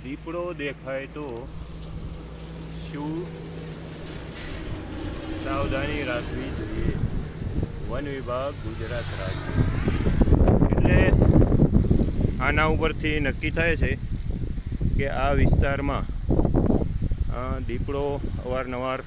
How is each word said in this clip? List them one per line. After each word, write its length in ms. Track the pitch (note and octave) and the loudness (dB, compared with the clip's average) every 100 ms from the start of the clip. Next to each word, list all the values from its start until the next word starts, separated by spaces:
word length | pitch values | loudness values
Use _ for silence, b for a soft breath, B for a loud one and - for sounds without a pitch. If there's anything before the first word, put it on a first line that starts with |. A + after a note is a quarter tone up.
દીપડો 500 | C3 D3+ D#3+ E3+ F3 | -12 -12 -8 -8 -8
દેખાય 540 | E3 C#3+ C3 C3 C3+ C3+ | -6 -8 -8 -8 -8 -8
તો 400 | D3+ D3 A#2 B2+ - - - - - - - - - D#3+ - - - | -10 -10 -10 -10 -12 -12 -12 -12 -10 -10 -12 -12 -14 -14 -14 -12 -12
શું 420 | - D3 D3 E3 E3 - - D#3+ D#3+ D#3+ D#3+ - - - - - - - - - - - - - - - C3+ | -10 -8 -6 -6 -8 -12 -12 -12 -12 -12 -12 -12 -12 -12 -10 -10 -8 -8 -6 -8 -8 -8 -6 -8 -8 -8 -4
સાવધાની 580 | C3+ C3+ C3+ C#3+ D3 | -4 -2 -2 -2 -4
રાખવી 460 | C3+ A#2+ - D3+ C3+ | -2 -4 -4 -6 -6
જોઈએ? 440 | B2+ - - - - - - - - - - - - - | -6 -6 -2 -2 0 -2 -2 -6 -6 -4 -2 -4 -4 -6
વન 160 | A#2+ C#3+ | -4 -4
વિભાગ, 480 | C#3 A#2+ B2 C#3 | -6 -4 -4 -4
ગુજરાત 500 | C#3+ - - A2+ A#2+ A2+ - | -6 -8 -6 -6 -4 -6 -4
રાજ્ય. 320 | - - - - - - - - - - - - - - - - | -4 -4 -2 2 2 2 0 2 4 4 6 8 8 6 6 6
એટલે 360 | - - - - - - - - - - - - - - - - | 6 8 8 6 8 8 6 6 6 4 4 4 2 2 0 2
આના 220 | C3 D3 D#3 | 2 4 4
ઉપરથી 540 | D#3 D#3 D3+ D#3 D3+ | 4 2 0 0 2
નક્કી 320 | C#3 A#2+ D#3 | 0 0 -2
થાય 260 | C#3+ E3 D3+ | 0 0 2
છે 200 | - C3+ - - - - - - - - - - | 0 0 -2 -4 -2 -4 -4 -4 -4 0 2 2
કે 120 | C#3 | 0
આ 220 | - C3+ | 0 2
વિસ્તારમાં, 720 | C#3+ - - C#3+ C#3 C#3+ B2 - - - - - - - - - - - - - | 4 6 6 4 2 0 -2 -4 -6 0 2 4 2 2 2 0 -2 -2 -2 -2
અ, 260 | A#2 B2+ C3 | -2 -4 -4
દીપડો 600 | B2+ A#2+ - C#3 C#3+ C#3+ - - B2 | -4 -4 -4 -2 -2 -4 -4 -6 -4
અવારનવાર 580 | B2+ B2+ B2+ C3 C3 | -4 -4 -4 -4 -6